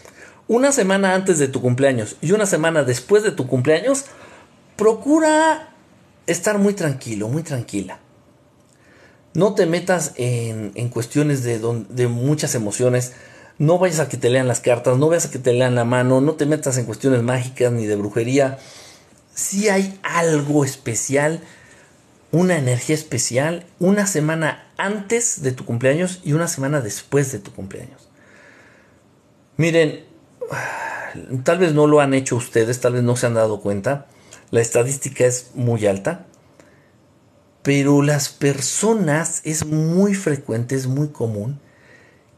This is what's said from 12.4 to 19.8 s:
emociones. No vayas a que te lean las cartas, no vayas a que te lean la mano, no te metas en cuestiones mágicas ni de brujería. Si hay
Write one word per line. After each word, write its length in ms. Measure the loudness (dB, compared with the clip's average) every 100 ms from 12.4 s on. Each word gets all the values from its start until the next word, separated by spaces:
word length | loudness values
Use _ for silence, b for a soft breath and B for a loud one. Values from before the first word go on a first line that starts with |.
| -2
emociones. 580 | -4 -4 0 2 2 -2 B B B B B
No 200 | 2 2
vayas 220 | 2 0
a 80 | -2
que 80 | -2
te 140 | 0
lean 180 | 2 2
las 120 | 0
cartas, 360 | 0 2 2 2
no 120 | 4
vayas 180 | 2 -2
a 40 |
que 80 | -2
te 140 | 0
lean 220 | 2 2
la 100 | 2
mano, 360 | 2 2 4 4
no 120 | 2
te 120 | 2 0
metas 320 | 0 -2 -2
en 80 | -4
cuestiones 360 | -2 2 2
mágicas 500 | 2 -2 -4 -2 0
ni 140 | 0 -2
de 100 | -2
brujería. 600 | -2 -2 0 2 2 -2 B B B B B B _
Si 340 | -8 -6 -2 2
hay 300 | 2